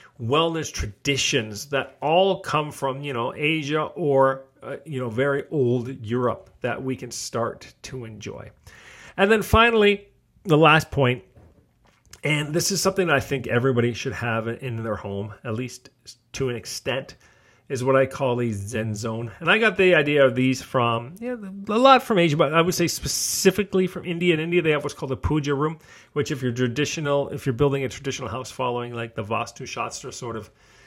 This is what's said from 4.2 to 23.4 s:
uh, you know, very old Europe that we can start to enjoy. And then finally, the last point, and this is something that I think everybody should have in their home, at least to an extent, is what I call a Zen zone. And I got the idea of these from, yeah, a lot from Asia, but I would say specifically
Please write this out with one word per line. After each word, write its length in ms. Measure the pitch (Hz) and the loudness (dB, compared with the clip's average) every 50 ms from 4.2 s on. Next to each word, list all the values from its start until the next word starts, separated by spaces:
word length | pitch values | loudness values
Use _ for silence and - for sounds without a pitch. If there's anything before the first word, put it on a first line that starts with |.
| 135 135 135 135 - _ _ _ - | 6 4 2 -2 -10 _ _ _ -12
uh, 140 | 123 139 - - | -12 -12 -12 -12
you 140 | 160 147 127 | -10 -8 -6
know, 100 | 123 117 | -6 -4
very 340 | 107 117 135 143 139 147 - - | -2 0 0 0 0 -2 -4 -4
old 380 | 165 147 127 120 123 127 113 127 135 - 110 | 0 2 2 2 2 0 -2 -6 -10 -10 -6
Europe 440 | 104 117 127 123 117 107 - - - _ _ | -4 -2 0 0 0 -2 -4 -10 -20 _ _
that 200 | - 120 - - | -6 -6 -6 -4
we 140 | 135 131 131 | -4 -6 -6
can 160 | - 131 120 | -6 -8 -12
start 640 | - - - - - 120 117 107 - - - - _ _ - | -12 -12 -10 -6 -4 -4 -4 -4 -6 -10 -18 -20 _ _ -16
to 220 | - 135 131 117 | -14 -12 -12 -12
enjoy. 440 | 110 110 104 107 - 101 - - - - _ _ - - - - - - - - - - | -14 -14 -14 -14 -14 -14 -14 -16 -18 -20 _ _ -20 -20 -20 -20 -20 -20 -20 -20 -12 0
And 160 | - 190 202 | 2 4 4
then 100 | 226 214 | 4 2
finally, 640 | - - - 220 226 233 233 220 208 202 202 202 - - _ _ _ _ _ _ _ | 4 4 6 6 6 6 6 6 6 6 4 2 -4 -18 _ _ _ _ _ _ _
the 140 | 196 156 | 4 6
last 320 | 147 165 151 156 160 151 - | 8 8 8 8 6 4 0
point, 340 | - 139 135 123 127 123 - _ _ - - - _ _ _ _ _ _ _ _ _ _ _ _ - - - | 0 2 2 2 2 -2 -6 _ _ -20 -20 -20 _ _ _ _ _ _ _ _ _ _ _ _ -20 -6 -2
and 320 | 147 151 147 151 143 151 | -2 0 0 -2 -2 -2
this 160 | 170 160 - | -2 0 0
is 100 | 196 165 | -2 0
something 240 | - 185 185 196 185 | 0 0 0 0 2
that 100 | 165 147 | 2 2
I 40 | 131 | 2
think 260 | - - 143 131 - | 2 -2 -4 -4 -2
everybody 480 | - 117 120 123 135 123 120 117 120 113 | 0 0 2 2 2 2 2 2 0 -2
should 200 | - - 139 101 | -4 -8 -8 -6
have 340 | 98 123 120 113 113 110 | -4 -4 -4 -4 -4 -4
in 340 | 113 117 - 135 127 117 113 | -6 -8 -8 -8 -8 -8 -6
their 140 | 113 113 104 | -6 -6 -6
home, 400 | - - 101 98 98 101 104 104 - - | -6 -6 -8 -6 -6 -8 -8 -12 -12 -8
at 100 | 123 110 | -8 -6
least 380 | 113 127 120 - - _ - _ _ _ - - _ _ _ - | -6 -6 -8 -12 -16 _ -20 _ _ _ -20 -20 _ _ _ -8
to 160 | - 139 127 | -6 -6 -6
an 60 | 120 | -6
extent, 640 | 113 - - - - - 143 120 131 - - - _ _ _ _ _ _ _ _ _ _ _ | -8 -10 -12 -12 -8 -6 -4 -4 -4 -6 -10 -18 _ _ _ _ _ _ _ _ _ _ _
is 140 | 143 117 123 | -6 -2 2
what 120 | 135 131 | 2 4
I 120 | 135 135 | 4 4
call 340 | 131 - - 139 127 123 123 | 2 0 -2 0 0 0 0
a 100 | 120 117 | 0 -2
Zen 440 | 107 101 98 104 123 110 110 110 107 | -2 -4 -6 -6 -4 -4 -4 -4 -4
zone. 360 | 101 110 113 113 113 120 113 - - | -4 -4 -6 -6 -6 -8 -10 -10 -4
And 100 | 165 160 | 0 2
I 100 | 196 220 | 2 4
got 180 | 226 214 180 | 4 2 4
the 160 | - 190 185 175 | 4 4 6 6
idea 320 | 156 147 147 147 143 139 | 6 4 4 4 6 6
of 80 | 127 120 | 6 4
these 260 | 127 127 131 131 - | 2 2 2 0 -2
from, 540 | - - - 131 120 117 117 113 117 131 175 190 | -6 -4 0 0 2 2 0 -2 -4 -8 -14 -12
yeah, 160 | 233 247 247 226 202 190 196 202 196 220 | -10 -10 -10 -10 -10 -14 -14 -12 -6 -2
a 80 | 208 | 0
lot 240 | 233 254 269 269 247 | 4 8 8 8 6
from 160 | 262 - 220 | 6 2 2
Asia, 180 | 180 170 165 143 | 4 4 4 4
but 160 | 156 160 139 | 4 2 4
I 100 | 156 165 | 4 4
would 120 | 165 185 175 | 4 4 2
say 140 | - 175 | 0 0
specifically 960 | 156 - - - 147 - - - - - - | -2 -2 -4 -6 -4 -4 -4 -4 -4 -4 2